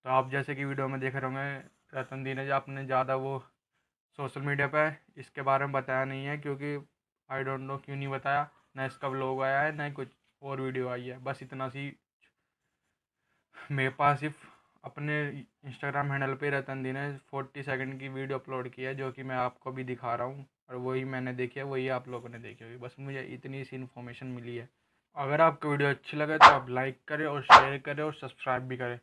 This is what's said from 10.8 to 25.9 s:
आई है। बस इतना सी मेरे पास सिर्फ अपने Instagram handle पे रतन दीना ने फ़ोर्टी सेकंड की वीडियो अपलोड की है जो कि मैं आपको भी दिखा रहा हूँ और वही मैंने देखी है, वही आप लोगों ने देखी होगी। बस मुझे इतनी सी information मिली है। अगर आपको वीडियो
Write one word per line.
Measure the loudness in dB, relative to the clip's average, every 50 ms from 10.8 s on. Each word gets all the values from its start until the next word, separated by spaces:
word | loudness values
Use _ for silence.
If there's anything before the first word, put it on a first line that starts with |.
| -2 -2
आई | -4 -6 -6
है। | -10 -12 -8
बस | -6 -6 -6 -6
इतना | -10 -12 -6 -6 -6 -4
सी | -4 -6 -8 -8 -8 _ _ _ _ _ _ _ _ _ _ _ _ _ _ _ _ _ _ _ _ _ _ _ _ _ _ _ _ _ _ _ _ -20 -8 -4
मेरे | 0 2 2 0 2 6
पास | 6 6 6 4
सिर्फ | 0 -4 -6 -8 -20 -20 -20 _ _ _ _ _ -18
अपने | -14 -10 -6 -4 -2 0 0 -2 -2 -6 -10 -14 _ _ _ -16
Instagram | -16 -12 -6 -6 -2 0 0 0 2
handle | 0 0 0 0 -2
पे | -2 0 0
रतन | 0 0 -2 -4 -6 -4
दीना | -4 -4 -4 -4 -4 -6
ने | -6 -10 _ _
फ़ोर्टी | -6 -6 -6 -6 -10 -8
सेकंड | -4 -2 -2 -2 -2 -6 -6 -8
की | -10 -8
वीडियो | -6 -6 -4 -4 -4 -4
अपलोड | -4 -6 -6 -6 -6 -6
की | -8 -6
है | -6 -6 -4
जो | -4 -6 -6
कि | -6 -8
मैं | -8 -4 0
आपको | 0 0 0 -2 _ _ -8
भी | -8 -6 -6
दिखा | -6 -6 -6 -2 -4 -2
रहा | -2 -2
हूँ | -4 -6 -10 -14 _ _ _ _ -12
और | -10 -6
वही | -4 -2 -2 -2 -2
मैंने | -2 -4 -4 -4 -4 -2
देखी | -2 -4 -4 -4 -6
है, | -6
वही | -2 -2 -2 0 0
आप | 0 -2 -2 -6
लोगों | -10 -10 -10 -10
ने | -14 -14
देखी | -14 -16 -16 -16 -16
होगी। | -16 -14
बस | -12 -14 -14 -12 -10
मुझे | -10 -8 -8 -8 -8 -8
इतनी | -12 -12 -10 -10 -8 -8 -8
सी | -8 -10
information | -12 -12 -12 _ -14 -14 -12 -12 -12 -10 -10
मिली | -10 -10 -10 -8 -8
है। | -10 -10 -12 _ _ _ _ _ _ _ _ _
अगर | -4 0 0 6 8
आपको | 8 6 6 2 0 0
वीडियो | 2 4 4 4